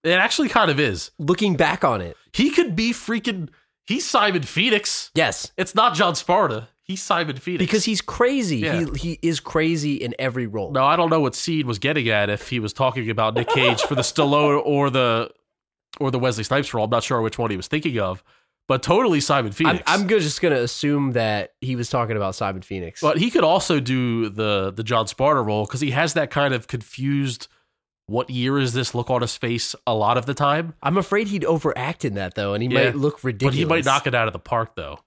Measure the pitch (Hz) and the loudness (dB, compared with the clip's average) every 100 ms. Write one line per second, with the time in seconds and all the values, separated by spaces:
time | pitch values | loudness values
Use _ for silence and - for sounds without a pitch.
0 | 160 180 220 - 269 240 185 143 139 92 | 2 2 2 0 2 4 2 2 0 0
1 | - - 151 180 208 151 156 180 156 107 | -8 -6 -2 2 2 2 2 2 0 0
2 | 85 - _ - 277 - 330 170 226 233 | -6 -12 _ 0 2 2 0 0 -2 -2
3 | - 226 247 190 156 _ _ _ - 254 | -4 -4 -4 -6 -10 _ _ _ -4 -2
4 | - 254 208 180 131 160 233 208 - - | 2 2 2 0 -2 -2 2 0 0 -6
5 | - 156 139 - - - 185 214 233 156 | -4 0 0 0 -6 -4 -2 2 2 4
6 | 190 165 - 185 170 110 113 _ - 190 | 0 0 2 2 2 -2 -8 _ -12 -8
7 | - 175 156 131 - 175 175 214 233 208 | -2 0 0 -6 -6 -2 0 2 0 -2
8 | - - 247 277 202 131 156 170 151 - | -4 0 2 2 0 0 0 -2 -2 -4
9 | 170 160 165 151 - 160 160 165 147 139 | -6 -2 -2 -2 -2 0 0 0 -2 -2
10 | 117 - 131 123 117 107 92 135 135 170 | -4 -4 -4 -2 -4 -4 -2 2 2 4
11 | 165 160 135 - - 156 131 104 135 147 | 4 2 2 -2 -2 -2 -2 -2 0 0
12 | 117 107 101 104 - 123 107 - 131 127 | 2 2 2 -2 -4 -4 -4 0 0 0
13 | 113 113 110 117 117 466 127 113 - 131 | -4 0 0 0 0 2 2 2 0 0
14 | 123 - 143 147 147 143 - 143 139 131 | 0 2 4 4 4 2 2 2 2 2
15 | 123 113 117 - _ _ _ _ _ - | 2 2 -2 -10 _ _ _ _ _ -4
16 | 139 127 127 110 107 139 135 117 107 117 | -2 2 0 0 0 0 0 -2 2 0
17 | - 127 110 - 113 95 - 156 151 117 | 0 0 0 -2 -2 -4 -4 -4 -2 -2
18 | 95 95 _ _ _ _ - 131 - 190 | -2 -4 _ _ _ _ -2 -2 4 4
19 | 247 151 139 139 113 101 165 175 - 185 | 4 2 2 0 0 0 0 2 0 0
20 | 190 214 151 - 175 135 120 - 147 143 | 2 2 2 0 2 2 0 -2 0 0
21 | 135 120 113 104 - _ 127 127 120 131 | 0 0 0 -2 -4 _ -6 -4 -2 -2
22 | 117 110 98 92 101 92 - 95 82 - | -2 -2 -2 -2 -6 -6 -8 -10 -10 -2
23 | 151 160 226 339 160 180 - 151 123 131 | 0 2 2 4 4 2 2 0 2 0
24 | 123 117 107 101 107 101 95 98 110 117 | 0 0 -2 -2 0 2 0 -4 0 0
25 | 110 - 139 143 107 107 104 127 143 127 | 0 0 2 2 2 0 -2 -2 -2 0
26 | 165 170 143 147 143 127 - 123 - - | 0 0 -2 0 0 -2 -4 -10 -10 -6
27 | 135 143 135 117 - _ _ _ _ _ | -2 0 -2 -6 -12 _ _ _ _ _
28 | - 113 127 127 123 139 127 123 123 120 | -6 -4 -2 -2 0 2 0 0 -2 -4
29 | 117 127 117 - 120 117 - - - 110 | 0 0 0 -4 -4 -2 -4 -6 -2 2
30 | 104 120 117 139 143 151 170 - 143 185 | 2 2 -2 0 0 0 -2 -6 0 0
31 | 180 202 214 202 151 165 151 - 127 - | 2 0 0 -2 0 0 0 -2 -6 -4
32 | 131 98 92 107 101 104 123 120 123 143 | -4 -4 -6 -4 -2 -2 0 2 2 2
33 | 143 - 131 104 135 135 160 165 139 139 | -2 -2 -6 0 0 2 0 2 2 2
34 | 147 123 113 90 - 117 110 - 73 73 | 2 0 0 -4 -4 -4 -4 -8 -12 -12